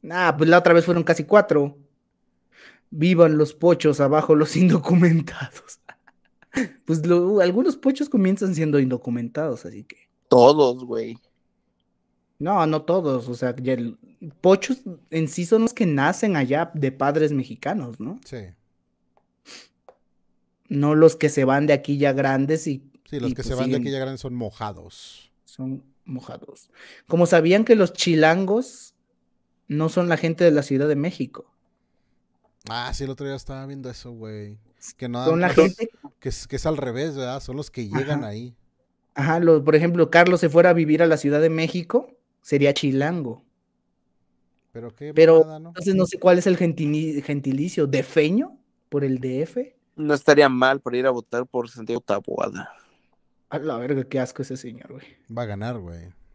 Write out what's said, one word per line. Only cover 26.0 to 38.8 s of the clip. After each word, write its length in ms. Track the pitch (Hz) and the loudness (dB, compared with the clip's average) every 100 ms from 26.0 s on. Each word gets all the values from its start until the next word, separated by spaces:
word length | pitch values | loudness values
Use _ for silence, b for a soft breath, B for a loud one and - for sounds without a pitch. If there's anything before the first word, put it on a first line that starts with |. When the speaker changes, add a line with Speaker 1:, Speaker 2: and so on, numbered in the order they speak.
Speaker 1:
mojados. 680 | - 127 - 123 - - - b b b _ | -16 -16 -14 -18 -20 -20 -20 b b b _
Como 200 | 165 170 | 0 4
sabían 380 | 175 160 196 | 4 4 2
que 120 | 226 220 | 4 4
los 160 | 180 | 2
chilangos 1040 | - - 160 156 170 190 214 262 - - _ _ _ _ _ _ _ _ | 0 0 2 4 2 0 -2 -4 -12 -20 _ _ _ _ _ _ _ _
no 200 | 151 160 | -4 -2
son 200 | 170 175 | 0 0
la 80 | 160 | 0
gente 260 | 165 165 | -2 2
de 60 | 175 | 2
la 140 | 147 | 2
Ciudad 240 | 139 135 147 | 0 -2 0
de 80 | 143 | -2
México. 500 | 160 - 131 - - _ _ _ _ _ _ _ _ _ _ _ - | -4 -6 -12 -12 -20 _ _ _ _ _ _ _ _ _ _ _ -12
Speaker 3:
Ah, 220 | 117 123 | -10 -8
sí, 120 | - | -8
el 60 | 135 | -10
otro 160 | 131 139 | -10 -10
día 100 | 139 | -12
estaba 280 | - 135 | -12 -16
viendo 240 | 135 139 127 | -14 -16 -16
eso, 220 | 120 127 | -16 -18
güey. 480 | 117 110 107 104 107 _ _ - - | -18 -16 -14 -16 -20 _ _ -20 -14
Que 120 | 127 | -10
no 160 | 120 | -4
Speaker 1:
Son 100 | 135 | 0
Speaker 3:
dan 60 | 165 | 0
Speaker 1:
la 60 | 175 | 2
Speaker 3:
paso, 140 | - | 4
Speaker 1:
gente 260 | 190 - 226 _ - _ | 2 2 -10 _ -20 _
Speaker 3:
que 100 | 135 | -10
es, 180 | - - | -10 -10
que 80 | 139 | -6
es 100 | 156 | -4
al 100 | 160 | -4
revés, 380 | 127 120 160 139 | -6 -6 -8 -8
¿verdad? 240 | 123 135 | -10 -10
Son 160 | 139 135 | -12 -12
los 140 | 147 | -12
que 160 | - 110 | -12 -6
llegan 320 | 110 135 147 | -6 -4 -6
Speaker 1:
Ajá. 80 | 113 | -6
Speaker 3:
ahí. 280 | 107 123 _ _ _ | -12 -16 _ _ _